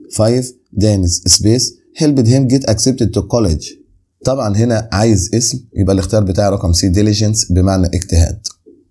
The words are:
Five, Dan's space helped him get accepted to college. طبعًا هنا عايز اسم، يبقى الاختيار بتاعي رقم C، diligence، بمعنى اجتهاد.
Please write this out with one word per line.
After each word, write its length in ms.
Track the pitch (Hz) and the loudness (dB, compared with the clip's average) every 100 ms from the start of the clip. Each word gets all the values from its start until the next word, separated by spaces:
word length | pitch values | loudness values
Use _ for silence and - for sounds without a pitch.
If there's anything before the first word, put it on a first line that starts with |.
| - | -10
Five, 360 | - 110 123 127 - _ - | -2 0 0 -4 -12 _ -2
Dan's 520 | 107 101 90 92 - | 0 2 0 -2 -2
space 320 | - 101 123 127 - _ - | 0 2 2 0 -8 _ -2
helped 260 | 151 135 113 | 0 2 2
him 220 | 131 131 | 2 2
get 220 | 131 131 | 0 0
accepted 400 | 107 135 - 107 104 | 0 0 0 -2 -2
to 60 | |
college. 420 | 92 120 101 76 - - _ _ _ _ | -2 0 0 -2 -6 -18 _ _ _ _
طبعًا 320 | - 139 110 101 | -4 -2 -2 -2
هنا 320 | 120 110 113 | 0 -2 -4
عايز 380 | 95 117 101 90 | -2 2 0 0
اسم، 240 | 113 - 131 - - | -2 -2 -6 -8 -2
يبقى 180 | 95 | 0
الاختيار 300 | 95 90 110 | 0 0 0
بتاعي 260 | 98 95 101 | 0 0 0
رقم 220 | 98 87 | 0 0
C، 40 | 85 | 0
diligence، 760 | 98 95 107 104 107 107 - | 2 2 2 2 0 -2 0
بمعنى 340 | 92 95 95 87 | 0 2 0 0
اجتهاد. 600 | 87 - 82 - - - - - - _ | -2 0 2 2 -2 -12 -18 -20 -20 _